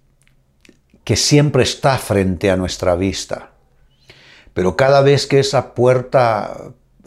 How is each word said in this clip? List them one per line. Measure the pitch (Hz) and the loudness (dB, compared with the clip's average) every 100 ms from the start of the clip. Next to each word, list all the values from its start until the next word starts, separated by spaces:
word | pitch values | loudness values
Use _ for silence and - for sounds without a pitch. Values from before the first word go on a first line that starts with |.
| _ _ _ _ _ _ _ _ _ _ | _ _ _ _ _ _ _ _ _ _
que | - 117 | -4 -2
siempre | - 147 147 135 | 2 2 4 2
está | 120 - 143 131 | 0 0 -2 -2
frente | - 101 95 87 101 | -2 0 0 0 0
a | 92 | 0
nuestra | 90 - 90 87 | -2 -4 -2 0
vista. | 95 92 - - - _ _ _ _ _ _ - - - _ | -2 -4 -10 -12 -14 _ _ _ _ _ _ -20 -20 -20 _
Pero | - 92 90 | -4 -2 0
cada | 135 139 | 2 4
vez | 139 143 - | 4 2 2
que | 139 | 0
esa | 135 135 - | 0 -2 -4
puerta | - 123 127 123 135 120 107 98 - - - _ _ | 0 2 2 0 0 2 0 -4 -12 -18 -20 _ _